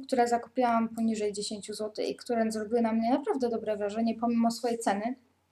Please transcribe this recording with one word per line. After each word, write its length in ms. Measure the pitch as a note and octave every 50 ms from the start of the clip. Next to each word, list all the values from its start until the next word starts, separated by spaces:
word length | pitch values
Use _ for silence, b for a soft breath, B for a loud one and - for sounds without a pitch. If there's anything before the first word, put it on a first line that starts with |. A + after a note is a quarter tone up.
| -
które 220 | - - A#3+ A#3+ A#3
zakupiłam 600 | A#3+ A#3 A#3+ - _ - B3 A#3+ A#3 A3+ A3+ A3+
poniżej 440 | A3+ A3+ A3+ A3+ A3+ G#3+ G#3 G#3 G3+
dziesięciu 420 | G#3 G3+ - A3+ G#3 G3 - G#3
złotych 340 | G3+ G#3+ G#3+ - - - -
i 80 | -
które 360 | - - - A#3+ A3+ A3+ A3 A3
zrobiły 300 | A3 G#3+ G#3 A#3 A#3+ A#3
na 100 | A3 A3
mnie 180 | A3+ A3+ A3+
naprawdę 380 | B3+ D4 - A4 G#4 C4+ B3 A#3
dobre 280 | A3+ G#3+ G#3+ G#3+ G#3+
wrażenie 380 | G3+ G#3 G3+ G3+ A3 A3+ A3+ A3+
pomimo 360 | A3+ A#3 A#3+ A#3 A#3 A3+ A#3
swojej 280 | A#3 - - B3 A#3 A#3
ceny. 360 | - A#3 G3 G3+ G#3 A#3+ C4 - _ _ _ _ _ _